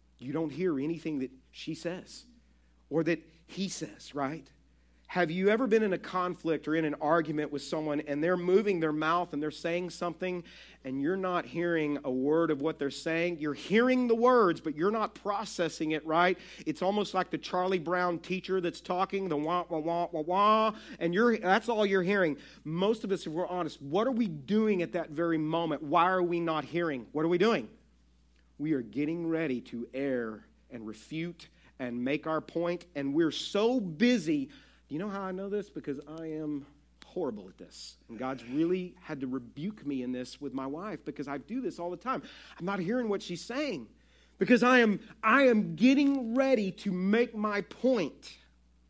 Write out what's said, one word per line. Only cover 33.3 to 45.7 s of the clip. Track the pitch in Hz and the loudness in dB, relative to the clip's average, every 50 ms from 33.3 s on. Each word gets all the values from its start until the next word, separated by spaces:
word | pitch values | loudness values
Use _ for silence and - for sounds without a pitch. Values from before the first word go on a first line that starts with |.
so | - - - - - 202 214 233 254 262 | 0 -2 -6 -2 0 2 2 2 2 0
busy. | 202 180 156 147 226 240 247 220 156 156 156 147 135 - - - - - _ _ _ - | -2 -4 -2 2 2 4 4 2 2 0 0 -2 -2 -6 -10 -18 -20 -20 _ _ _ -10
You | 131 156 | -8 -6
know | 196 214 | -6 -6
how | 190 196 | -6 -6
I | 196 190 | -6 -6
know | 185 185 196 196 | -8 -8 -6 -6
this? | 202 208 190 - | -6 -6 -6 -8
Because | - 156 - 151 139 143 - - 156 | -12 -12 -8 -8 -8 -8 -10 -14 -12
I | 165 165 | -12 -10
am | 160 156 156 156 151 147 139 135 - _ _ _ _ _ - - | -8 -6 -6 -4 -4 -6 -6 -8 -12 _ _ _ _ _ -20 -18
horrible | - - 180 170 131 110 104 92 95 | -10 -6 -4 -4 -4 -4 -6 -10 -16
at | - | -18
this. | - 87 - - - - - - _ _ | -20 -20 -20 -18 -18 -18 -18 -18 _ _
And | - 117 | -14 -10
God's | 104 127 131 135 127 113 | -6 -6 -6 -6 -6 -8
really | 120 127 147 165 170 185 185 180 175 - - | -4 0 0 2 2 0 -2 -4 -8 -12 -14
had | - - 156 135 | -12 -10 -8 -6
to | 135 | -6
rebuke | 127 127 131 120 113 - 143 156 208 214 - - | -4 -6 -6 -8 -10 -12 -8 -8 -8 -8 -8 -6
me | 143 139 131 | -6 -4 -4
in | 123 123 127 | -4 -4 -4
this | 123 127 123 - - | -6 -8 -10 -12 -12
with | 143 139 117 | -10 -8 -6
my | 135 131 | -6 -6
wife | 135 143 160 190 214 180 143 - | -6 -8 -8 -8 -10 -10 -10 -10
because | 156 - - 139 | -10 -10 -8 -8
I | 135 143 139 | -6 -8 -8
do | - - 220 262 | -8 -8 -6 -6
this | 247 175 - | -4 -6 -6
all | - 170 175 | -6 -6 -6
the | 180 | -6
time. | 170 - 247 262 - - - - - - - - | -6 -4 -4 -4 -4 -4 -10 -18 -20 -20 -20 -12
I'm | - 170 | -8 -6
not | 190 196 196 | -4 -4 -2
hearing | 170 175 233 254 247 214 | -2 -2 0 0 0 0
what | 202 196 | -2 -4
she's | - - 175 170 - | -4 -6 -10 -10 -8
saying | - 233 269 311 277 202 135 113 - - _ _ _ _ _ _ _ _ - | -8 -6 -4 -4 -4 -4 -6 -8 -14 -20 _ _ _ _ _ _ _ _ 0
because | 190 165 247 226 240 | 4 6 6 8 8
I | 247 254 247 | 8 8 8
am, | 233 226 196 - - - - - | 8 6 4 0 -4 -10 -8 -2
I | - 220 226 277 277 | 2 4 6 8 8
am | 254 233 214 190 165 | 8 6 6 2 0